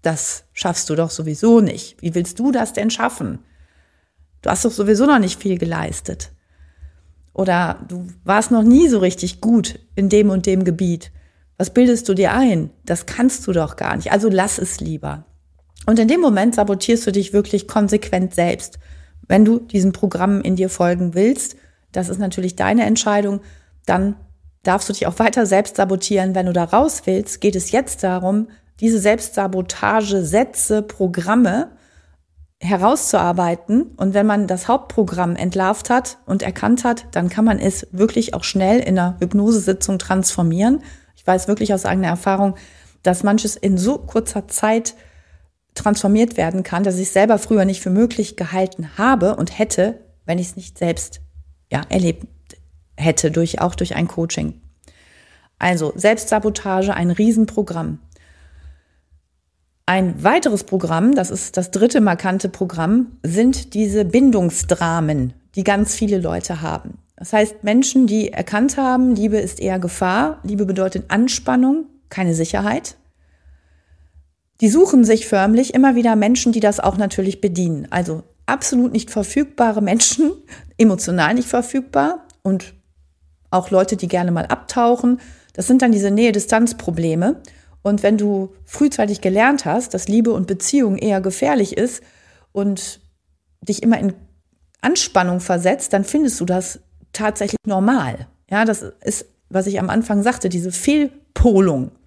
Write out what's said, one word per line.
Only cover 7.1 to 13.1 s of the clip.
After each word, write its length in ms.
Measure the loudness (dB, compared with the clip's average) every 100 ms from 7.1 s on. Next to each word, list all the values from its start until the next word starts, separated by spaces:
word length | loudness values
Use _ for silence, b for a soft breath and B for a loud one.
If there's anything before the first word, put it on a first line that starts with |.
| _ _
Oder 460 | -4 0 0 0 -4 -10
du 200 | -12 -12 -12
warst 280 | 0 0 2
noch 120 | 4
nie 240 | 6 6 6
so 120 | 4
richtig 420 | 2 0 -8 -4
gut 380 | 2 2 0 -10 _ -2
in 140 | 2
dem 200 | 4 4
und 160 | 2 0
dem 180 | 2
Gebiet. 480 | 0 0 -2 -2 -8 -20 _ _ _ _
Was 160 | 0
bildest 340 | 4 4 4 0
du 60 |
dir 200 | 0 2
ein? 360 | 4 2 2 -2 _ -6
Das 200 | -6
kannst 420 | -6